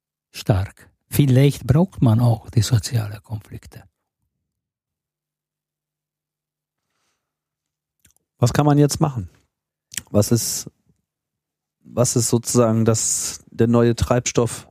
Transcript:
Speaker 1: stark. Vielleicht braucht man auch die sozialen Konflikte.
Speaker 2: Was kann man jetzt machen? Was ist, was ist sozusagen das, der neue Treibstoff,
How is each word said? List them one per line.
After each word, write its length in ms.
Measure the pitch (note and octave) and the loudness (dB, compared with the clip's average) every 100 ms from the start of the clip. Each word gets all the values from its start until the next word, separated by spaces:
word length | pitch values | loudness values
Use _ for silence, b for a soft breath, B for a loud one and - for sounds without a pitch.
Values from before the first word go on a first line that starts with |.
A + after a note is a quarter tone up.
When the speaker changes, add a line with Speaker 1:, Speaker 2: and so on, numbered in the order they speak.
| _ _ _ | _ _ _
Speaker 1:
stark. 580 | - - F#2+ G2+ - - _ - | -10 -2 -2 -2 -10 -20 _ -8
Vielleicht 580 | - C#3+ B2+ C#3+ C3+ A#2+ | 0 2 4 4 0 0
braucht 360 | C3 F#3 - | 0 0 0
man 180 | C3 A2 | 2 4
auch 300 | B2 A2 - | 2 0 -2
die 120 | - | -2
sozialen 600 | G#2 A2+ - A#2 G#2+ G#2+ | 0 -2 -2 -6 -6 -12
Konflikte. 600 | - G#2+ - G#2+ - - - _ _ _ _ _ _ _ _ _ _ _ _ _ _ _ _ _ _ _ _ _ _ _ _ _ _ _ _ _ _ _ _ _ _ _ _ _ _ _ _ _ _ _ _ - | -14 -14 -14 -20 -20 -20 -20 _ _ _ _ _ _ _ _ _ _ _ _ _ _ _ _ _ _ _ _ _ _ _ _ _ _ _ _ _ _ _ _ _ _ _ _ _ _ _ _ _ _ _ _ -2
Speaker 2:
Was 120 | B2 | 0
kann 140 | - D3 | 2 2
man 120 | C#3+ | 4
jetzt 220 | C#3+ - | 2 2
machen? 300 | D#3 B2+ F2 _ _ _ _ _ _ - _ | -4 -4 -12 _ _ _ _ _ _ -20 _
Was 220 | G#2 G#2 | 0 0
ist, 380 | A#2 - - - _ _ _ _ _ _ _ _ _ _ _ | 0 -2 -8 -12 _ _ _ _ _ _ _ _ _ _ _
was 360 | - - A#2+ B2 | -10 -2 0 0
ist 140 | A2+ | 0
sozusagen 540 | A#2+ - A#2+ A#2 A2+ | -2 0 2 2 2
das, 600 | A2 A2+ - - - - _ | 0 0 -2 -6 -6 -12 _
der 160 | - A#2 | -2 2
neue 280 | A#2 A#2 A#2 | 4 2 0
Treibstoff, 720 | - B2 - - A#2 - - | 0 -2 -2 -2 -2 -6 -18